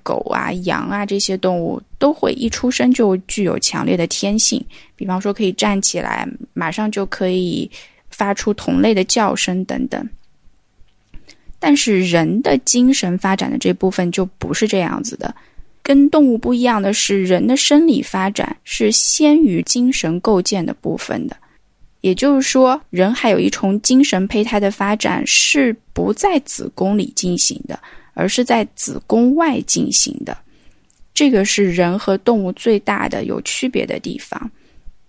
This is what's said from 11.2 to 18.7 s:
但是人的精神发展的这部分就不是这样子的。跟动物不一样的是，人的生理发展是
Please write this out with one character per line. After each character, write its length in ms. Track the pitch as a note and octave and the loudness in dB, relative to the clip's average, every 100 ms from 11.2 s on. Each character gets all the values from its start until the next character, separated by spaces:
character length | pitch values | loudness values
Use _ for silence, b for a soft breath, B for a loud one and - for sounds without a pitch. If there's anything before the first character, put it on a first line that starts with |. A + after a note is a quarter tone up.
| b b b - | b b b -4
但 180 | D#4+ C#4+ | 2 2
是 260 | - G3 | 4 2
人 400 | F#3 E3+ D#3+ G3+ | 2 2 2 0
的 160 | C#4+ C4+ | 0 0
精 340 | - A#3+ B3 | 0 2 4
神 240 | C4+ F3+ F3+ | 2 0 -2
发 160 | F#3+ | 0
展 160 | F#3+ - | -2 -2
的 80 | - | -2
这 140 | F3+ | -2
部 180 | F3+ F#3+ | 0 -2
分 220 | F#3 F3 | 0 -2
就 140 | F3 F#3+ - | -2 -4 -4
不 160 | - | -6
是 140 | - G#3+ | -2 0
这 120 | G3 | 0
样 220 | E3 - | -2 -4
子 140 | - - | -8 -8
的。 180 | - - b b b _ | -10 -10 b b b _
跟 260 | - C#4 C#4+ | 2 6 6
动 180 | D#4 C#4 | 6 4
物 100 | A3+ | 2
不 160 | A#3+ | 0
一 80 | B3 | 0
样 180 | B3 A3 | 2 2
的 120 | G3 | 0
是， 320 | G#3+ - G3 | 0 0 0
人 240 | F#3 F3+ G3+ | 2 2 2
的 80 | C4+ | 2
生 320 | - D4 E4 | 4 4 6
理 160 | A3+ | 2
发 260 | - F#3+ F#3+ | 0 -2 -2
展 260 | G3+ - - | -2 -6 -6
是 260 | - | -10